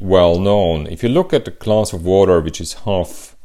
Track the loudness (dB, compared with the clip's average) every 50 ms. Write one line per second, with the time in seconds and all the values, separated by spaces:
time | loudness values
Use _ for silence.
0 | -2 2 4 4 6 4 4 2 2 2 2 2 2 0 -2 -2 -4 -8 -8 -6
1 | -4 0 0 0 0 0 0 -2 -2 -4 -12 -8 -4 0 0 0 0 -2 -4 -6
2 | -2 2 4 4 4 4 4 2 2 -2 -6 -10 -10 -12 -12 -10 -6 -4 -2 -2
3 | -4 -4 -8 -16 -18 -20 -20 -20 -20